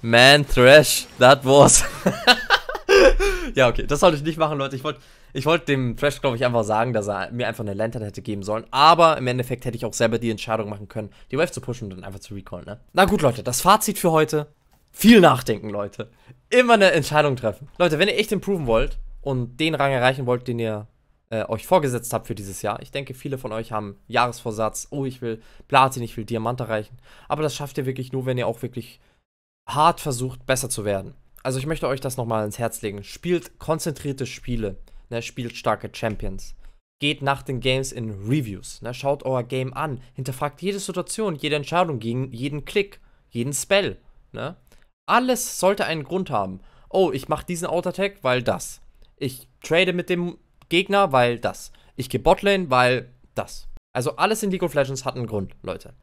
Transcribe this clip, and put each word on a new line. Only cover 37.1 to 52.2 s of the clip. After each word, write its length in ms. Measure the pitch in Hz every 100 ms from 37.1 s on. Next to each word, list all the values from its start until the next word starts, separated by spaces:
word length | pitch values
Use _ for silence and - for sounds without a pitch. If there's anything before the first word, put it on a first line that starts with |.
| 147
nach 220 | 139 135
den 180 | - 127
Games 320 | 127 131 135
in 180 | 120 113 98 104
Reviews, 540 | 147 117 92 - -
ne? 140 | 113
Schaut 300 | 127 139 143
euer 180 | 131 131
Game 320 | 123 131 127
an, 260 | 127 156 131 -
hinterfragt 480 | - 131 127 147 -
jede 160 | 185 196
Situation, 580 | 190 180 175 - 214 147
jede 200 | 151 147
Entscheidung, 440 | 139 165 175 127
jeden, 320 | 113 120 131
jeden 320 | 113 139 147
Klick, 340 | - 208 202 - _ _ _
jeden 240 | 120 123
Spell, 460 | 143 - 196 170 95 - - _
ne? 240 | 110 131 185 _ - _ _ -
Alles 540 | 214 254 240 - -
sollte 240 | 185 202
einen 200 | 190 160
Grund 260 | 135 180 185
haben. 300 | 120 95 95 - - -
Oh, 240 | 185 180
ich 160 | 131 -
mach 140 | 151
diesen 240 | - 175 170
Auto-Attack, 520 | 165 175 175 196 202
weil 200 | 131 127
das. 380 | 123 92 - - - _ - _
Ich 300 | 131 - - _
trade 300 | - 160 185
mit 160 | 180 175
dem 300 | 180 175 - _ _ _
Gegner, 420 | 170 190 202 196
weil 260 | 131 120 120
das. 340 | 104 - - - _
Ich 140 | - 120
geh 80 |
Botlane, 540 | 127